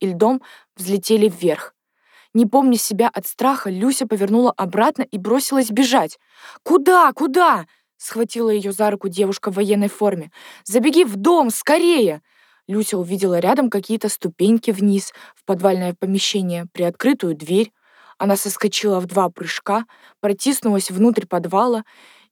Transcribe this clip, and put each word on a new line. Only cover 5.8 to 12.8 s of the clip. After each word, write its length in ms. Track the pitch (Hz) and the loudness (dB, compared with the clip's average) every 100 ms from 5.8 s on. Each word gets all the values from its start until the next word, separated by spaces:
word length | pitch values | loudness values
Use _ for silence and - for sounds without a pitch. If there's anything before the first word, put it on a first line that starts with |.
| 254 240 156 - _ _ - - | 2 2 -2 -8 _ _ -20 -12
«Куда? 500 | - 349 285 359 302 | 0 2 6 6 4
Куда?» — 540 | - 294 330 339 208 165 _ _ _ | 2 -2 2 4 2 -4 _ _ _
схватила 500 | - 220 233 233 226 | -10 -6 -4 -2 0
её 240 | 208 196 | 0 -2
за 180 | 196 214 | -2 -2
руку 180 | 202 196 | 0 -6
девушка 420 | 180 196 196 214 | -2 -2 -2 -4
в 60 | 190 | -2
военной 320 | 202 208 202 | 0 2 0
форме. 420 | - 208 180 156 - - - | 0 -2 -2 -10 -18 -20 -20
«Забеги 400 | - 233 285 311 | 0 2 4 4
в 120 | 269 196 | 2 2
дом, 340 | 214 349 240 | 2 4 2
скорее!» 720 | - - 320 339 320 196 151 _ _ _ _ - | -2 0 2 4 4 2 0 _ _ _ _ -6
Люся 300 | 208 | -4